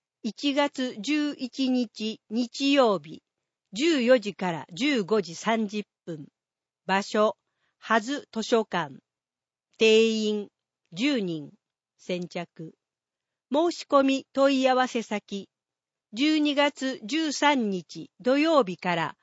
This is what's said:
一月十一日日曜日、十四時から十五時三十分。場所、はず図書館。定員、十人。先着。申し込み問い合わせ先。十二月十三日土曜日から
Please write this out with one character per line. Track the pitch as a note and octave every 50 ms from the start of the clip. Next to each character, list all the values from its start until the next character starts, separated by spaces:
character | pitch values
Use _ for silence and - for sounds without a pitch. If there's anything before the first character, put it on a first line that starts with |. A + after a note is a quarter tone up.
| _ _ _ _ -
一 | A#3 - - - C#4+ C4+
月 | C#4+ C#4+ C#4+ - - B3+ B3+ G#3+ G#3+
十 | G3+ C4+ D4+ D4+ D4 D4 C#4+
一 | - C4+ A#3+ - - C4+ B3+
日 | B3+ B3+ B3 G#3+ - - G#3+ G#3+ - - _ _
日 | G#3+ A#3 B3+ A3+ - - C#4 C#4 C#4
曜 | C#4+ B3+ A3+ G3+ E3+
日、 | D3 D#3+ - - _ _ _ _ _ _ _ _ _ _ -
十 | G3+ C#4+ F4 E4 C#4 A#3
四 | A#3 C4 B3+
時 | G3 G#3 F3
か | - F#3+ F3+ E3
ら | D3+ - - F3+
十 | D#3 B3 D4+ C#4+ A#3 G3
五 | D#3 G#3+ A3
時 | F#3 E3 E3
三 | - - G#3 A3+ A3+ A3
十 | G3 G#3 G#3 G#3 - _ _ _
分。 | - E3 D3+ - - _ _ _ _ _ _ _ _ _ _ _
場 | - F#3 G3 G3+
所、 | - - G#3+ G#3+ G#3+ - - _ _ _ _ _ _ _ _
は | - - A3 A3+
ず | G#3 A#3+ C#4+ C#4 - -
図 | - A3+ G#3+
書 | - B3+ A3+ G#3+
館。 | - - F3+ D#3+ C#3 C3 - - _ _ _ _ _ _ _ _ _ _ _ _ _ _ -
定 | A3 A3 A3 A3 A3+ A3+
員、 | A3 A3 G#3+ G#3 G#3 G#3 G3+ - _ _ _ _ _ _ _ _ E3+
十 | E3+ A#3 D4 C#4+ A#3+
人。 | G3 F3+ E3 D#3 C#3+ C#3 - _ _ _ _ _ _ _ _ _
先 | - - F#3 F3 F3+ E3
着。 | - F3+ E3+ - _ - D#3+ D#3+ - _ _ _ _ _ _ _ _ _ _ _ _ _ _ _ B3
申 | D4 E4+ F4 D#4+
し | - - -
込 | D4 C#4 C4+
み | C4+ C4+ C4+ - _ -
問 | C4+ C4+ C#4 C#4 C4 C4
い | B3+
合 | B3+
わ | B3+ B3+
せ | B3 - A#3+ G#3+
先。 | - G#3+ G#3 - - G3+ G3+ - - _ _ _ _ _ _ _ _ _ _ _ _ -
十 | G#3+ C#4 D#4 D#4
二 | D#4 D4 D4 C#4+
月 | C#4 C#4+ D4 - - C4 C4 C4 - -
十 | G3+ B3+ D#4+ D#4+ D4+ C4
三 | - D#4 C#4+ D4 C4 A3+ G#3
日 | G3 F3+ E3+ - - E3 - - _ _
土 | F3+ B3 C4
曜 | C#4+ D4 E4 E4 C#4+ A#3+
日 | F3+ F3+
か | - - F3+ F3
ら | E3 D#3+ C#3+ - _